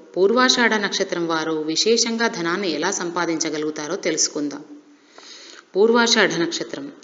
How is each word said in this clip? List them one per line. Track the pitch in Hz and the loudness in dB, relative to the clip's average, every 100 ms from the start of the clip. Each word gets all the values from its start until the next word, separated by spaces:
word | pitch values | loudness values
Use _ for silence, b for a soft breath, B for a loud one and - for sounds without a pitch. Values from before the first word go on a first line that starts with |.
| - 175 | -8 2
పూర్వాషాఢ | 202 240 254 247 226 | 4 4 4 4 2
నక్షత్రం | 214 196 - 190 180 165 | 2 -2 -4 -4 -2 -2
వారు | 160 156 | -2 -2
విశేషంగా | 156 156 160 220 233 240 226 226 | -2 -2 0 2 2 2 0 -2
ధనాన్ని | 170 170 185 190 | -2 -4 -2 -2
ఎలా | 147 180 | -2 -2
సంపాదించగలుగుతారో | 208 175 175 170 156 156 151 151 151 147 185 | -2 -4 -2 -2 -2 -4 -4 -4 -6 -6 -4
తెలుసుకుందాం. | 180 151 - 151 147 143 - - - B B B B B B B - 185 | -2 0 -2 -2 -6 -8 -14 -20 -20 B B B B B B B -6 2
పూర్వాషాఢ | 226 233 233 226 175 | 4 6 4 4 4
నక్షత్రం. | 170 165 - - 139 139 - | 2 -2 -4 -8 -10 -12 -16